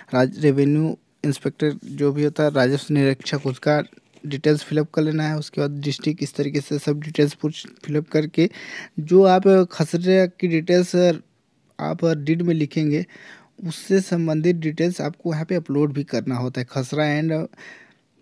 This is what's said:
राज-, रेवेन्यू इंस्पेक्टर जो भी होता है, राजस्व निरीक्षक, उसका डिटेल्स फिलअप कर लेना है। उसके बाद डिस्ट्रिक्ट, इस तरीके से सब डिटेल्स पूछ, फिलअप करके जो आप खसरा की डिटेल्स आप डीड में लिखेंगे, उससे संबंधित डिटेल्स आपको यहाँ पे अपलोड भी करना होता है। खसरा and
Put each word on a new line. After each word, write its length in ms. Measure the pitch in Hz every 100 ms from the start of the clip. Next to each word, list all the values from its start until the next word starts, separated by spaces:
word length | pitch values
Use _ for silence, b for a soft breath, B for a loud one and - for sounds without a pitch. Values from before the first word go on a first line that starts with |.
| B
राज-, 240 | 127 131 -
रेवेन्यू 580 | 147 135 143 147 160 - _ _
इंस्पेक्टर 480 | 147 139 - - 151 143
जो 260 | - 143 143
भी 120 | 143
होता 180 | 147 147
है, 80 | 151
राजस्व 440 | 143 127 139 -
निरीक्षक, 520 | 147 139 131 - 143 135
उसका 340 | 127 151 147 - _ _ _ 151
डिटेल्स 360 | 139 151 151
फिलअप 260 | - 151 151
कर 120 | -
लेना 260 | 156 156 156
है। 100 | 151
उसके 220 | 147 -
बाद 200 | 147 143
डिस्ट्रिक्ट, 420 | 147 135 156 151
इस 120 | 143
तरीके 260 | - 143 147
से 180 | - 147
सब 220 | 151 147
डिटेल्स 340 | 151 156 147
पूछ, 320 | - 151 - - -
फिलअप 240 | - 147 -
करके 400 | 156 151 - 165 B B B B -
जो 220 | 151 180
आप 240 | 190 185 196 190 175
खसरा 540 | - 156 170 180 185 180
की 220 | - 180
डिटेल्स 460 | 165 170 180 175 180 180 156 - _ _ _ _ -
आप 260 | 151 165 170
डीड 360 | 151 143 165
में 120 | 175
लिखेंगे, 500 | 160 147 160 151 147 180 B B B B -
उससे 360 | 170 - - 190
संबंधित 560 | 185 170 165 156 170 175
डिटेल्स 440 | 156 160 170 180
आपको 320 | 147 - 170
यहाँ 120 | 156
पे 100 | 160
अपलोड 380 | 180 160 143 147
भी 120 | 139
करना 320 | 143 117 110 123
होता 240 | 127 127
है। 60 | 123
खसरा 380 | 135 127 151 151
and 340 | 147 160 160 - - B B B B B _